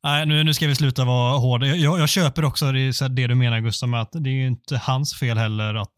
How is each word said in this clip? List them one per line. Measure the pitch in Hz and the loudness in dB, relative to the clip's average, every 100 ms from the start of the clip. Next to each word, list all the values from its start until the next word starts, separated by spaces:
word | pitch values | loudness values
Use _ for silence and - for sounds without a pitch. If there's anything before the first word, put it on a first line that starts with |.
Nej, | 147 147 156 | 0 0 2
nu, | 151 | 2
nu | 156 | 2
ska | 147 151 | 2 0
vi | 139 | 2
sluta | 147 127 127 | 0 2 2
vara | 127 123 135 | 2 2 2
hårda. | 123 120 135 | 2 2 0
Jag, | 170 | 2
jag, | 147 175 | 2 2
jag | 151 | 2
köper | 196 160 147 151 | 2 0 0 -2
också | 135 143 | 0 0
det, | 131 131 | 0 -2
så | 123 135 | -2 -2
här, | |
det | 127 123 | -2 0
du | 123 | 2
menar, | 123 113 | 2 0
Gustav, | 113 107 123 | -2 -2 -2
med | 120 | -4
att | 113 | -4
det | 165 135 | -4 -4
är | |
ju | 131 131 | -2 -2
inte | 120 - 127 | -4 -4 -4
hans | - 131 143 - | -2 -2 -2 -4
fel | 127 113 | -2 0
heller | 110 107 107 107 | 0 -2 -4 -4
att | 98 | -8